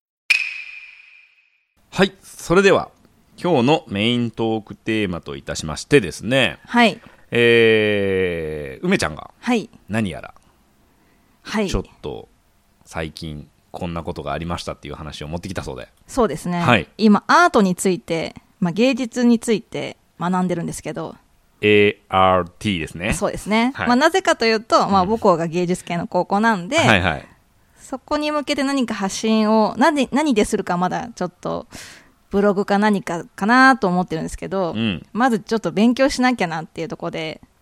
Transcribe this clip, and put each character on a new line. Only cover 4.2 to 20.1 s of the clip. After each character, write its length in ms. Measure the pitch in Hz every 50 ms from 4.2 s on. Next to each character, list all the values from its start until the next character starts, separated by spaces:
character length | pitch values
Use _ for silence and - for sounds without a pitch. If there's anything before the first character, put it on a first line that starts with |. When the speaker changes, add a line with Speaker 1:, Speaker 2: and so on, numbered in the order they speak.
| 120 117
Speaker 1:
ト 280 | - - 113 113 110 110
ー 40 | 104
ク 120 | - 104
テ 300 | - _ 113 110 107 104
ー 40 | 92
マ 120 | 90 78
と 160 | - - 69
い 60 | 71 -
た 120 | - 73
し 100 | - -
ま 100 | 78 71
し 80 | - -
て 160 | - 147 139
で 100 | 104 80
す 160 | - - 87
ね、 320 | 104 131 135 120 90 71 - _
Speaker 2:
は 180 | - - 240 240
い。 160 | 208 - - - - - _ _ _
Speaker 1:
え 1500 | - 120 120 117 117 117 113 113 110 107 107 104 104 101 98 98 95 92 92 90 85 82 80 78 78 76 73 67 65 - -
ー、 20 |
梅 140 | 180 202 -
ち 60 | -
ゃ 40 | 78
ん 60 | 76
が、 160 | - - - _ _
Speaker 2:
は 140 | - 233 247
い。 160 | 220 - - _ - _ -
Speaker 1:
何 220 | - 113 110 92
や 100 | 73 60
ら、 140 | - - - _ _ _ _ _ _ _ _ _ _ _ _ _ _ _ _ _ _ _ _ _ -
Speaker 2:
は 180 | - - 220
い。 80 | 208 175
Speaker 1:
ち 80 | 123
ょ 40 | 101
っ 20 | 85 - _ _ -
と、 260 | 76 62 53 - - _ _ _ _ _ _ _ _ _ _ _
最 280 | - - 82 82 80 76
近 360 | - 85 80 76 73 73 - _ _ _ _
こ 160 | - - 92
ん 80 | 87 85
な 80 | 85 78
こ 120 | 85 78
と 80 | 82 71
が 100 | 71 71
あ 60 | 76
り 80 | 82
ま 120 | 87 85 76
し 60 | -
た 80 | - 71
っ 40 |
て 120 | - - 73
い 20 |
う 40 | 71
話 280 | - 82 73 73 - 76
を 60 | 76
持 100 | 82 87
っ 20 |
て 80 | - 98
き 60 | 87
た 80 | - 76
そ 120 | 76 67
う 20 |
で。 120 | 62 60 - _ _ _
Speaker 2:
そ 180 | - - 269 226
う 40 | 202
で 80 | 139
す 120 | 156 - 175
ね。 120 | 175 175
Speaker 1:
は 160 | 170 123 120
い。 120 | 160 151 - _ -
Speaker 2:
今、 260 | 214 214 202 - -
ア 200 | - 262 320 349
ー 40 | 339
ト 120 | - 247 202
に 120 | 185 180
つ 140 | - - 196
い 120 | 180 -
て、 340 | - - 165 165 160 - - - - _ _ -
ま 120 | 190 175
あ、 20 | 156
芸 220 | 190 240 262 269
術 300 | 233 262 233 - 247 247
に 140 | 240 233 226
つ 140 | - 240 226
い 100 | 185 -
て 340 | _ - 143 135 - - _ _ _